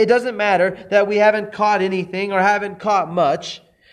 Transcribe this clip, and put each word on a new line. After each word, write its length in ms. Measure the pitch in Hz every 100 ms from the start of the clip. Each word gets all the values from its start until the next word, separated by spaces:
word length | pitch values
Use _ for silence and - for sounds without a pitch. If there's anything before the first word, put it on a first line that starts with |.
it 80 | 220
doesn't 280 | 240 247 208
matter 500 | 208 185 185 185 -
that 160 | 202 202
we 100 | 208
haven't 360 | 214 214 202
caught 300 | - 214 202
anything 500 | 190 190 180 185 202
or 80 | 190
haven't 380 | 196 202 202 180
caught 320 | 214 202 160
much. 520 | 175 147 156 - - _ _ _